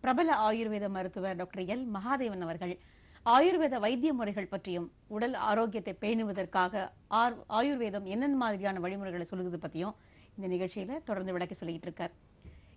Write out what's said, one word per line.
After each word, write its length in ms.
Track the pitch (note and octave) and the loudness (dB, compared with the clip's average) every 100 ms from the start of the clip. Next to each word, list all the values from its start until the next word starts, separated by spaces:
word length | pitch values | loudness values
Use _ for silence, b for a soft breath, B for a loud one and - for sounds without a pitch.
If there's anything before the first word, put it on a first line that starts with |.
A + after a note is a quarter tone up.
பிரபல 500 | - B3+ E4 C4 G#3+ | 2 4 4 4 4
ஆயுர்வேத 380 | A3 A3+ G#3+ G3+ | 2 0 -2 -2
மருத்துவர் 480 | F#3+ F#3 F#3+ F#3+ F3+ | -2 -4 -4 -4 -4
டாக்டர் 280 | F3+ F#3 | -6 -6
எல் 220 | F#3 A3+ B3+ | -4 -4 -4
மகாதேவன் 460 | G3+ G#3 C4+ B3 G3 | -4 -2 0 0 -2
அவர்கள் 380 | E3+ E3 F3+ F3+ b b b b - | -4 -4 -4 -6 b b b b 6
ஆயுர்வேத 540 | A#3+ E4 F#4 D#4 B3 | 8 8 6 2 2
வைத்திய 320 | G#3 B3 D4 | 0 2 2
முறைகள் 340 | C4+ G#3+ G3+ F#3+ | 2 0 -2 -4
பற்றியும் 460 | G3 - F3 E3+ - - | -4 -4 -4 -4 -10 -10
உடல் 280 | G#3 A#3+ | -2 -2
ஆரோக்கியத்தை 600 | B3 - G#3 A3+ G#3+ F3 - | 0 2 2 2 0 -6 -4
பேணுவதற்காக 920 | G3+ A3+ A3 G3 F3 F#3+ F3+ G3+ F#3+ - - | 0 0 0 -2 -2 2 2 0 -6 -8 -2
ஆர்-, 340 | G#3+ A#3+ A3+ - | 2 2 0 -2
ஆயுர்வேதம் 540 | G#3+ C4 C#4 A3+ G3+ | 0 2 2 -2 -4
என்னென்ன 340 | G3 G3+ C#4+ C4+ | -4 0 2 2
மாதிரியான 440 | A#3+ G3+ G3 F#3+ | 2 0 -2 -2
வழிமுறைகளை 460 | F3 G3 G3 F3 E3+ | -4 -4 -6 -6 -6
சொல்லுது 280 | F#3 F3+ F3 | -4 -4 -6
பத்தியும் 340 | D#3+ D#3+ F#3 - b b b - | -6 -6 -6 -8 b b b -8
இந்த 180 | G3 | -4
நிகழ்ச்சியில 480 | F3+ F#3 G#3 F#3+ D4 | -2 -2 -4 -6 -8
தொடர்ந்து 300 | D#4 G3+ F#3+ | -4 -4 -2
விளக்கி 220 | F3+ F3 | -2 -4
சொல்லிட்டு 320 | F3+ E3 E3 F3 | -6 -8 -6 -8
இருக்கார். 260 | D#3+ E3+ - - - b b b | -6 -8 -8 -20 -20 b b b